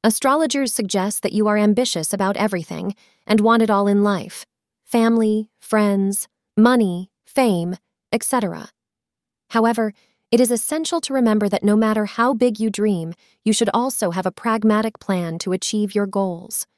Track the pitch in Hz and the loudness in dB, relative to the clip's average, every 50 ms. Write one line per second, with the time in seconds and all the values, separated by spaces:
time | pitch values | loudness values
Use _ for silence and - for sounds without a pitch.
0 | - 226 220 - - 269 269 311 320 285 - 277 269 240 - - 220 185 - 196 | 2 0 0 2 0 2 2 2 2 0 0 -2 -2 -2 -2 -4 -6 -2 -2 -2
1 | 185 202 208 - - 202 - 208 214 208 208 214 208 208 208 220 254 240 - 175 | -2 -2 -4 -4 -4 -2 0 0 2 2 2 4 4 4 4 2 0 -2 -2 -4
2 | 156 - - 196 196 190 202 - 202 214 196 175 160 - 170 160 180 190 202 _ | -4 -4 -2 -2 -2 -2 0 -2 -2 -2 -2 -4 -6 -8 -10 -8 -6 -8 -8 _
3 | _ _ _ _ _ - 208 220 208 226 233 233 226 220 214 196 202 202 202 202 | _ _ _ _ _ 0 0 2 4 4 4 4 4 2 2 2 2 2 2 2
4 | 202 208 202 175 - - - - - _ _ _ _ _ _ _ _ - - 233 | 2 2 0 -2 -6 -10 -14 -18 -18 _ _ _ _ _ _ _ _ -2 0 2
5 | 226 226 233 226 220 214 214 214 220 _ _ _ - - - 214 208 202 202 196 | 2 4 2 2 2 2 0 -2 -4 _ _ _ -8 -2 0 2 2 2 2 2
6 | 196 196 196 - - _ _ _ _ _ _ - 220 240 254 247 220 190 175 175 | 0 0 -2 -4 -8 _ _ _ _ _ _ 4 4 6 6 4 0 0 -2 -6
7 | 185 _ _ _ _ _ - - 262 233 196 175 170 175 180 - _ _ _ _ | -10 _ _ _ _ _ -2 0 0 2 2 0 -2 -4 -8 -10 _ _ _ _
8 | _ _ - 233 - - - 247 214 180 165 160 - - _ _ _ _ _ _ | _ _ -6 -4 -4 -2 -2 -2 -2 -4 -6 -8 -14 -18 _ _ _ _ _ _
9 | _ _ _ _ _ _ _ _ _ _ - 233 220 233 233 226 226 214 202 _ | _ _ _ _ _ _ _ _ _ _ 0 2 2 2 2 0 -2 -4 -6 _
10 | _ _ _ _ _ _ - 233 254 233 247 226 - - 294 311 320 - - 339 | _ _ _ _ _ _ 2 4 4 4 2 -2 -2 -4 -4 -4 -4 -2 -4 -4
11 | - - 269 269 247 226 214 214 208 202 202 - - 208 208 214 220 220 214 214 | -4 -2 -2 0 2 2 2 2 0 0 -2 0 0 2 2 4 2 2 0 0
12 | 214 202 - - 233 247 247 220 247 247 214 214 220 226 202 - 208 214 202 170 | -2 -4 -2 0 0 0 2 2 2 0 0 0 -4 -4 -2 0 0 0 0 -2
13 | 165 165 170 _ _ _ _ _ _ 214 226 - 233 202 - 233 240 269 - - | -4 -8 -10 _ _ _ _ _ _ 0 2 2 2 0 2 0 0 0 -2 -2
14 | 220 180 170 185 180 190 190 - - 233 220 226 214 220 214 214 220 226 - - | -2 -2 -2 -2 -4 -4 -6 -4 -4 -2 -2 2 2 2 2 2 0 -2 -6 -8
15 | - - 196 180 175 165 165 170 - 190 180 190 - - - 214 208 196 - 208 | -6 -4 -2 -2 -2 -4 -6 -6 -4 -4 -4 -4 -4 -4 -2 -2 -2 -2 -2 -2
16 | 202 196 190 202 196 190 175 170 - - - - - _ _ | -2 -2 -2 -2 -2 -2 -4 -8 -12 -10 -8 -8 -8 _ _